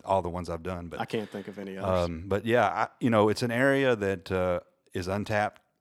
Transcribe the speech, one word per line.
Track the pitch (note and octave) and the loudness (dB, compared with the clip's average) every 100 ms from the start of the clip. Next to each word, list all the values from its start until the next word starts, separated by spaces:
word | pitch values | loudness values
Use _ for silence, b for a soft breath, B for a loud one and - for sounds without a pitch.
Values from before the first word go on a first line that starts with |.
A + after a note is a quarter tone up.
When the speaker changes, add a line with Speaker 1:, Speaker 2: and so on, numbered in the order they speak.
Speaker 1:
all | F#2+ G2 | 0 0
the | F2 | 0
ones | F2 E2+ | -6 -6
I've | E2+ | -8
done. | E2+ F2+ E2+ | -6 -8 -8
But | D#2 | -10
Speaker 2:
I | A2+ | -6
can't | A#2 G#2 | -6 -6
think | G#2 G2 | -10 -12
of | G2+ | -12
any | G2 F#2+ | -12 -6
others. | G2 F#2 F2 | 0 0 0
Speaker 1:
um, | E2 F#2+ | -4 -2
but | G2 A2+ | -2 2
yeah, | A#2+ G2+ | 4 4
I, | F2 A2+ - | 2 -2 -2
you | B2+ | 2
know, | A2 G#2+ | 6 4
it's | G2+ | 4
an | A#2+ | 0
area | A#2 C#3 C#3 C3+ A2+ | 2 4 4 4 2
that, | G2 F#2+ - | 0 -2 -2
uh, | F#2 F#2 F2 - _ _ | 0 2 0 -4 _ _
is | G2 F2+ | -6 -4
untapped. | G2+ G2+ G#2+ G#2 - _ _ | -4 0 0 0 -4 _ _